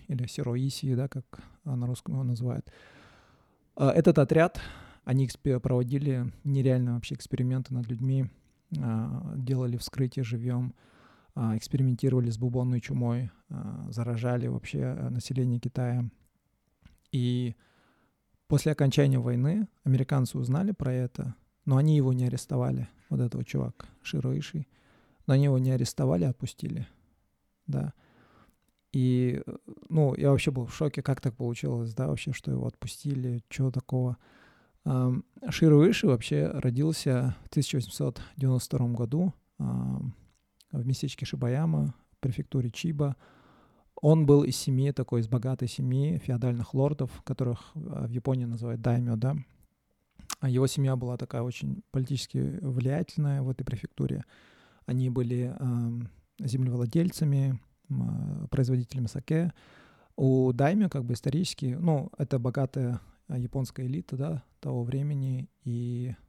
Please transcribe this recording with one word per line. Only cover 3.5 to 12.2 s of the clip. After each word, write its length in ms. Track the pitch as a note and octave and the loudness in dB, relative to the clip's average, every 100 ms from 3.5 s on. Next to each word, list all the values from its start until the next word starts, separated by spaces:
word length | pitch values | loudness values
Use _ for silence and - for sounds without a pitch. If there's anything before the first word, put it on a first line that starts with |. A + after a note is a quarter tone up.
| _ _ - | _ _ 0
А, 140 | C#3 | 4
этот 280 | - E3+ D#3+ | 6 6 6
отряд, 400 | C#3+ D#3+ E3+ - - - - - | 6 6 4 0 -14 -16 -20 -12
они 220 | - C3 B2+ | -2 0 0
экспе-, 340 | - C#3+ B2+ | -2 -2 0
проводили 720 | C3 B2 B2 C#3 C#3+ B2+ B2 - | 2 0 0 0 0 -2 -4 -6
нереальные 500 | C#3+ C#3 C3 B2+ B2 | -2 2 4 4 2
вообще 200 | A#2+ - | -2 -4
эксперименты 600 | C3+ - A#2 B2 C3 B2+ | -10 -6 -2 0 0 -2
над 120 | B2+ A2+ | -4 -4
людьми, 420 | A#2+ C3 C3+ B2 - _ _ - D3+ | -2 0 2 0 -6 _ _ -8 -4
а, 560 | B2+ A2+ B2 B2+ D3+ C#3 | -2 -2 -2 -4 -6 -6
делали 400 | B2+ C3 B2 A#2+ | -2 0 0 -4
вскрытие 480 | - - C3 - | -6 -2 -2 -2
живьём, 500 | A#2+ A#2+ A#2+ B2 B2 - _ _ - _ _ | -4 -4 -2 -2 -4 -6 _ _ -20 _ _
а, 220 | - A2+ A2 | -4 -2 -2
экспериментировали 760 | - C3+ C3 B2 C#3 B2+ | -2 0 2 2 2 2